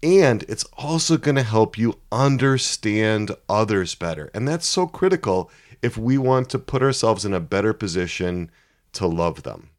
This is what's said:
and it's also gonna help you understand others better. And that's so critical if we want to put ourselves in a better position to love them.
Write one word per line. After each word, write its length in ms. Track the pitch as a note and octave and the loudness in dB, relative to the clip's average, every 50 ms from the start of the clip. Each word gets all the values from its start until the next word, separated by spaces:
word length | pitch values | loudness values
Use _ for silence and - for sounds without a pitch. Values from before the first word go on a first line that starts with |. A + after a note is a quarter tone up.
| - | 2
and 400 | D#3 F3+ G3 F3+ C#3 A#2 G#2 - - | 4 6 6 6 6 4 2 -2 -6
it's 160 | A2 - - - _ - | -8 -8 -8 -10 _ -12
also 380 | - C#3+ D#3+ E3 D#3+ - E3 | -8 -4 -2 -2 0 2 0
gonna 280 | D#3 - D3 C#3+ C#3 C3 | 2 2 2 2 2 0
help 340 | A2 A2 A2 A2 - - G#2+ | 2 4 4 4 4 2 -2
you 200 | A2+ A#2 G#2 - _ _ | -2 -2 -2 -4 _ _
understand 1200 | - A#2 C3 C#3 C#3 B2+ C3 C3+ C3+ C3 - - - - - G#2+ G#2 G#2+ A2 G#2+ A2 G#2+ G#2+ G2 G2+ - _ _ | 0 2 2 4 2 4 2 2 2 2 0 -4 -6 -4 -2 -2 0 2 2 2 2 0 -2 -4 -6 -10 _ _
others 480 | G2 G#2 A2 G#2 A2 G2 F#2 E2 - | 2 2 2 2 2 0 0 -2 -6
better. 340 | - F2 E2+ E2 D#2 D2+ - _ | -8 -6 -6 -6 -6 -8 -10 _
And 120 | G#2+ A2+ | -6 -4
that's 220 | C#3 D#3 E3+ E3 - | -4 -4 -4 -4 -4
so 180 | - - F3+ | -2 -2 -2
critical 640 | E3 - - - F#3 F#3 - - A2 F#2 F#2 F2+ - - - _ _ - _ | -2 -2 -2 0 0 0 0 0 0 -2 -2 -2 -4 -10 -20 _ _ -20 _
if 160 | - A#2+ A2 - | -6 -6 -4 -2
we 200 | A2 A#2+ C3 C#3 | -2 0 0 2
want 320 | C3+ B2+ C3 B2+ B2 B2+ | 2 2 2 2 0 -2
to 100 | - C3 | -4 -8
put 240 | - - - C3+ B2+ | -6 -4 -2 0 0
ourselves 400 | C#3 C3 - - A2+ A2 G2+ G2 | 0 0 2 2 2 2 2 0
in 100 | G#2 G2 | -4 -4
a 60 | F2+ | -4
better 320 | E2+ D#2 - G2 G2+ G#2+ | -4 -2 -2 0 0 0
position 800 | A2 - - G2 E2 F#2 F2+ E2+ - - F2+ F2+ F2+ F2+ F2 D#2+ _ _ _ _ _ _ _ _ | 0 -2 -4 -6 -4 -4 -4 -4 -4 -4 -4 -4 -4 -4 -8 -10 _ _ _ _ _ _ _ _
to 160 | _ - F#2+ F2+ | _ -4 -2 -2
love 360 | E2 E2 E2+ E2+ D#2+ - - | 0 0 0 -2 -2 -4 -10
them. 260 | B1+ G#1+ G1+ G1+ G1+ _ | -14 -14 -14 -18 -20 _